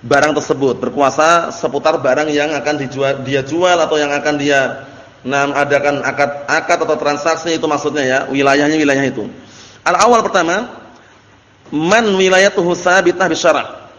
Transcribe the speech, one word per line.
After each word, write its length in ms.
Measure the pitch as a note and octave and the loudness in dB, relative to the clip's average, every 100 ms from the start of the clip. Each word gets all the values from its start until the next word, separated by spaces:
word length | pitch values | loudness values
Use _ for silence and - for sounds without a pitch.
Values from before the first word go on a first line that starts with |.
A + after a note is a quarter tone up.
barang 320 | A#2+ C#3+ D3 D3 | 2 2 2 0
tersebut, 460 | C#3+ C#3 C3+ A#2+ | -2 0 0 -2
berkuasa 720 | A#2+ A#2+ C#3 C3 D#3 E3+ D#3+ | -4 0 0 2 4 4 0
seputar 480 | - C3+ C#3 D#3 D#3+ | -6 -6 -2 0 0
barang 320 | C3 C3 D3+ | 0 0 0
yang 160 | D3 D3 D3 | 0 -2 -2
akan 180 | D3 D3+ | -4 -4
dijual, 400 | C3+ B2+ C3+ C#3 | -6 -4 -2 -2
dia 240 | C3 C#3 C3 | -2 -4 -2
jual 320 | D#3 F3+ F3 | 0 2 2
atau 180 | D#3 D3+ | 2 0
yang 80 | D3 | 0
akan 260 | C#3+ D3 D3 | -2 -2 -2
dia, 540 | C#3+ C#3 C3 A#2+ - - - - | 0 2 0 -4 -14 -20 -20 -16
nah, 260 | B2 C#3 C#3+ | -6 -2 -2
adakan 480 | C#3 C#3 C#3+ C#3+ C#3+ | -2 0 2 0 -2
akad, 420 | B2+ C#3 C#3 - - | -4 -2 -2 -2 -2
akad 300 | D3+ D#3+ E3+ | -2 0 -2
atau 160 | D3+ D3+ | 0 -2
transaksi, 580 | C#3+ C#3+ E3 D#3+ E3+ D#3+ | 0 -2 -2 -2 -2 -2
itu 80 | D#3 | -2
maksudnya 340 | D3 D3+ C#3+ | -2 -2 -2
ya, 160 | C3+ C3 - | 0 0 -2
wilayahnya 480 | C#3 C#3 C#3 D3 D#3 | 0 2 4 2 2
wilayah 300 | D3 C#3 C#3 | 2 2 0
itu. 240 | B2 G2 - - - - - - | -4 -8 -12 -20 -20 -20 -8 -2
Al-awwal 400 | F3 G#3+ A#3+ G#3+ | 2 4 4 2
pertama, 480 | F#3+ E3 F#3 A#3+ - - - - _ _ _ _ _ - | 0 0 -2 -4 -14 -20 -20 -20 _ _ _ _ _ -8
man 320 | D3 D#3+ G#3+ A3+ F#3+ | -4 0 2 2 2
wilayatuhu 540 | F#3+ F#3 G3 G#3 F3 | 2 4 2 2 -2
sabitah 560 | E3+ F3+ F#3 F3 F3 F#3 | 0 2 2 2 0 -2
bisyara' 600 | D#3+ F3 D3 A2 - - | 0 2 0 -2 -12 -20